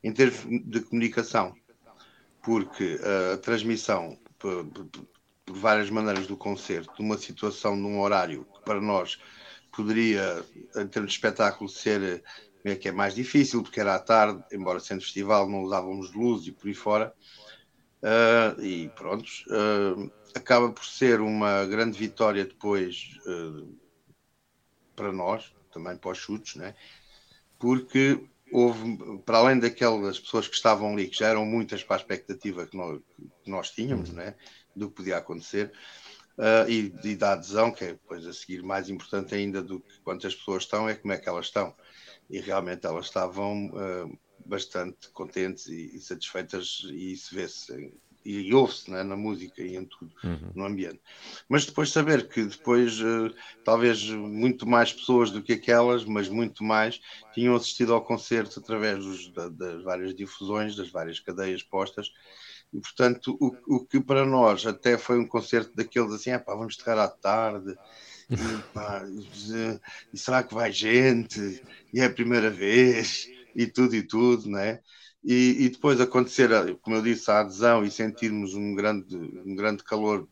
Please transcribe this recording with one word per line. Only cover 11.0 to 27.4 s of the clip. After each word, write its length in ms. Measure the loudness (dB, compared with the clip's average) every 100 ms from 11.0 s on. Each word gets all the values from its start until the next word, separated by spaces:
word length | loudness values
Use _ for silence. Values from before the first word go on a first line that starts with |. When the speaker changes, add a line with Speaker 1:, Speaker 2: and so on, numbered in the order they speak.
| -4
Speaker 1:
de 60 | -2
espetáculo, 520 | -2 2 0 0 -12
ser, 540 | -6 -2 0 -2 -6 -10 -20 -20 _
como 120 | -6
é 40 | -4
que 100 | -4
é, 40 |
mais 240 | -2 -2 -2
difícil, 460 | 2 2 4 0
porque 160 | -4 -2
era 160 | 0 0
à 40 |
tarde, 420 | 4 6 6 2 -10
embora 280 | -8 -4 -4
sendo 220 | -6 -8
festival 480 | -8 -8 2 4 4
não 140 | -2
usávamos 500 | -2 -4 -4 -8 -10
luz 320 | -2 0 0 -6
e 40 |
por 160 | -12 -10
aí 60 |
fora, 400 | -6 -2 0 -2 _ _ -20 -20 -20 _ _ _ _
ah, 520 | 2 6 6 6 4 0
e 300 | -6 -6 -8 -10
prontos, 500 | -6 -6 -8 -14 -4
ah, 600 | 0 2 2 0 -2 -8 _ -14 -14
acaba 360 | 4 6 6
por 140 | -2 -14
ser 360 | 0 4 4
uma 440 | 2 0 2 2 0
grande 320 | 0 -2 -2
vitória 480 | -8 0 2 2 -4
depois, 720 | _ -2 0 -2 -6 -14 -14 -10
ah, 360 | -8 -8 -12 -18 -20 _ _ _ _ _ _ _ _ _ _ _ -8
para 160 | -6
nós, 420 | -4 -4 -4 -6 _ _
também 240 | -14 -12 -10
para 140 | -8
os 60 | -8
chutes, 380 | -8 -10 -10 -14
né? 180 | -14 -16 -20 -20 _ -20 _ _